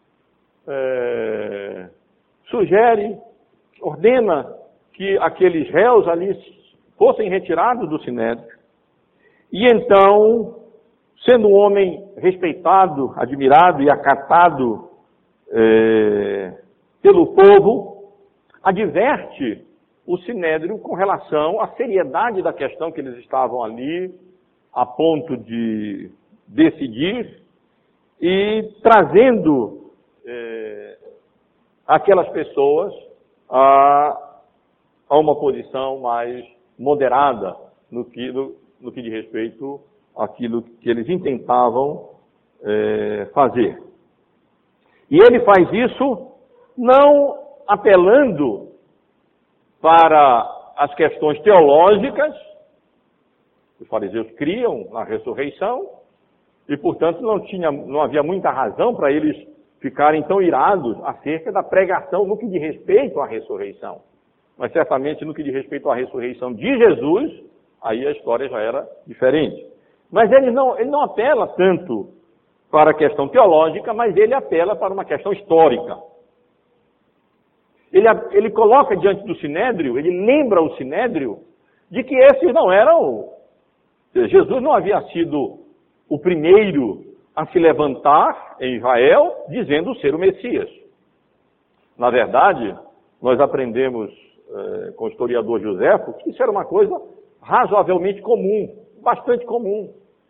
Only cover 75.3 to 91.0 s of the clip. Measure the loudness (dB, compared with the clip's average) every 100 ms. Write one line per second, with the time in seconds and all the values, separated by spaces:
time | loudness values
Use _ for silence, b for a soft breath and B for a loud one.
75.3 | -8 0 4 4 2 -6 -16 -20 _ _
76.3 | _ _ _ _ _ _ _ _ _ _
77.3 | _ _ _ _ _ _ 2 4 2 0
78.3 | 0 0 2 4 4 4 0 0 -2 -8
79.3 | -10 -8 -4 -4 -4 -4 -4 -4 -2 0
80.3 | 2 2 2 0 -4 -10 -6 -4 -4 -8
81.3 | -10 _ _ _ _ _ -10 -2 6 6
82.3 | 6 2 2 4 4 4 4 2 -4 -12
83.3 | -20 _ _ _ _ _ _ _ -4 2
84.3 | 4 4 0 0 0 0 -4 -4 -6 -4
85.3 | -4 -6 -10 _ _ _ _ -10 -6 -2
86.3 | 0 4 4 4 -2 -4 -6 -14 -20 _
87.3 | -10 -4 2 2 2 0 0 2 4 2
88.3 | -2 -12 -10 -8 -4 0 2 4 4 2
89.3 | -2 -12 -8 -4 -4 -4 -6 -4 -2 -2
90.3 | -2 -4 -8 -8 -14 _ _